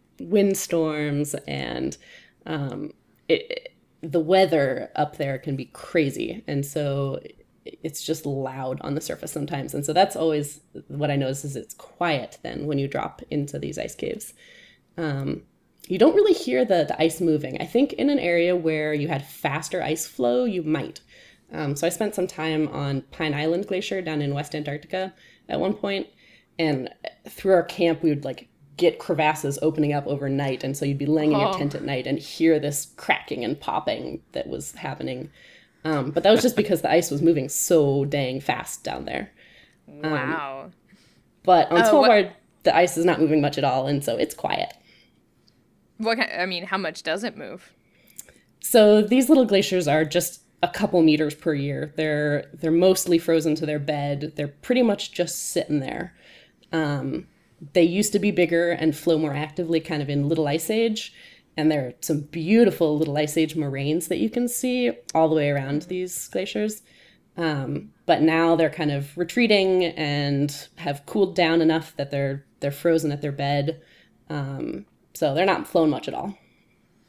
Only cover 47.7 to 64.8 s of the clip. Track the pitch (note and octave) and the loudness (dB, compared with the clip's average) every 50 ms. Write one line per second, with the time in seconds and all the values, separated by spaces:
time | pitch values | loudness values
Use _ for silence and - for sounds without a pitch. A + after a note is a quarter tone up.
47.7 | _ _ _ _ _ _ _ _ _ - - - _ _ _ _ _ _ - - | _ _ _ _ _ _ _ _ _ -20 -20 -20 _ _ _ _ _ _ -2 4
48.7 | - A#3 G#3+ G#3 G#3 G#3+ G#3+ G#3 A#3 C4 C4 B3 D#4 C#4 B3+ - G3+ F#3+ - - | 6 8 10 10 8 8 6 6 4 4 6 6 6 6 6 6 4 2 2 2
49.7 | F#3 F#3 F3 D3 C#3 D#3 D#3+ D3+ - F3 - - - - _ _ _ _ - F3 | 0 0 2 2 2 2 2 2 0 0 0 -2 -4 -12 _ _ _ _ -4 -4
50.7 | - - G#3 G3+ - F3 D#3+ D#3+ D3+ D3+ D#3 D3 D3 - - F3 D3+ C#3+ C#3 C#3+ | -2 -2 -2 2 4 6 6 6 6 4 2 -2 -4 -4 -2 -2 -2 0 -2 -4
51.7 | C#3 C3+ C#3 D3 - - D#3 D#3 D3+ D3 D3 D3+ D3 C#3+ - - - - - D#3+ | -4 -4 -6 -6 -4 -4 -2 0 0 0 0 0 0 -2 -4 -8 -10 -4 0 2
52.7 | D#3+ E3 F3 F#3+ F#3 F#3 - F#3 F3 E3 E3 - E3 E3 D#3 D#3+ D3+ D#3+ D#3+ D3 | 4 6 6 6 4 4 2 2 2 2 2 2 2 2 2 2 0 0 -2 -2
53.7 | D3+ D3 C#3+ C#3+ D3+ D3 C#3+ C#3+ C#3+ C#3 D3 C#3+ - - D3 C#3 C#3+ _ - - | -4 -2 -2 -4 -2 -2 -2 -2 -4 -4 -6 -8 -6 -6 -8 -8 -8 _ -4 0
54.7 | B3 B3+ B3 A3+ G3+ G3+ - - - - F3 E3+ - - - - - F3 - - | 2 4 4 4 2 0 -4 -6 -4 -4 -4 -4 -4 -8 -8 -6 -4 -4 -2 0
55.7 | D3 D3 C3 - - - - F3+ - _ _ - - - - _ _ _ _ _ | -2 -2 -2 -4 -6 -8 -10 -10 -14 _ _ -20 -20 -20 -20 _ _ _ _ _
56.7 | - D#3+ D#3 D3 C#3+ C#3 C3 C3+ C3 - F#3 - _ _ _ _ _ _ - C#3+ | -4 -2 -2 -2 -2 -4 -4 -4 -6 -6 -8 -12 _ _ _ _ _ _ -16 0
57.7 | - F#3 E3+ E3+ E3+ G3 G#3 - - G3+ F3 G#3 E3+ D3+ F3+ D#3+ E3+ E3+ E3+ E3+ | 4 4 4 4 4 2 2 2 0 0 2 2 2 2 2 4 4 2 2 2
58.7 | F3 - - E3 D3 - - E3+ E3 D3+ D#3 D3+ C#3 C#3 D3+ D3 - - F3 D#3+ | 0 0 0 0 0 0 2 2 2 2 2 0 -2 -4 -4 -6 -6 -6 -2 0
59.7 | E3 D#3+ D#3+ - E3+ D3 D3 C3+ C#3+ C#3+ C#3 C#3+ E3 D#3+ D#3 C#3+ C#3+ E3 D#3+ - | 0 -2 -2 -2 -4 -4 -2 -2 0 0 0 2 0 0 0 0 0 -2 -2 -2
60.7 | G#3+ A3 A3+ A#3 A3 A3 - - - - - - - - _ _ _ - D3+ D#3 | 0 2 2 0 0 -2 -6 -10 -14 -20 -20 -20 -20 -20 _ _ _ 0 2 2
61.7 | D#3 D3 C3 B2 - - - - E3 D3+ D3 - - E3+ D#3 E3 G#3+ A3+ A#3+ G3 | 2 2 0 -4 -6 -8 -4 -2 -2 -2 -4 -6 -8 -6 0 4 6 6 6 6
62.7 | - - F3 D#3 D3+ D3 D#3 D3+ C#3 D3 D3+ D3+ - E3+ D#3+ D3+ D3 D#3+ D3+ C#3+ | 4 4 2 2 2 2 0 0 0 0 -2 0 0 0 0 0 0 -2 -4 -2
63.7 | C3+ C3+ C#3 C#3+ D#3 E3+ F3 - F#3 - G#3+ A3+ A3+ A#3+ B3 A#3+ A#3+ - - B3+ | -4 -4 -2 -2 -2 -2 -2 -2 -2 -2 -2 -2 0 -2 -2 -2 -2 -4 -2 -2
64.7 | B3 B3+ | 0 0